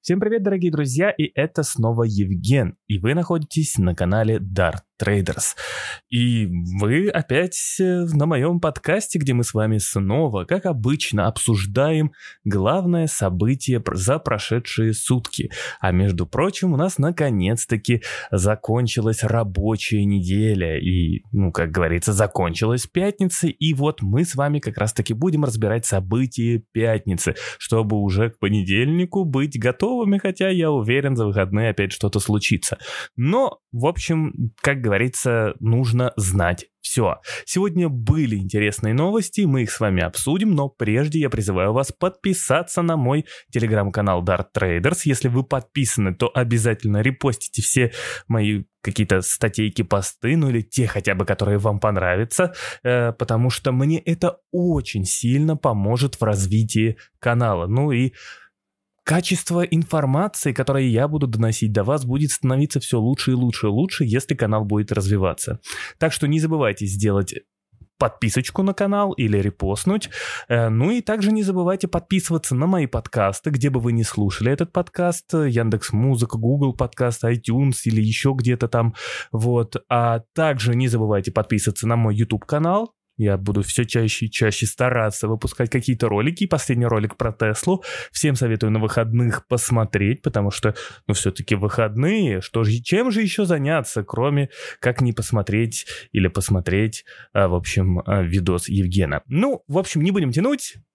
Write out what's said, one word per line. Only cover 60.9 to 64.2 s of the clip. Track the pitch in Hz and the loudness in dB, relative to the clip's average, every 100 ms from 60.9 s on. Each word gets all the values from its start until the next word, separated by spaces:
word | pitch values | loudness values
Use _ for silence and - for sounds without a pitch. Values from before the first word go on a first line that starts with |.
| 113 143 | 2 2
буду | 151 135 | 0 0
доносить | 110 113 113 110 | 0 0 2 0
до | 107 | 2
вас, | 101 147 | 2 0
будет | 127 135 151 | 0 0 0
становиться | - 131 131 147 135 | 0 0 2 0 -2
все | - 120 | 0 0
лучше | 113 135 - | 2 0 0
и | |
лучше | 127 123 - 107 | 2 0 0 0
и | |
лучше, | 104 185 - | 0 -2 0
если | 123 117 | 0 0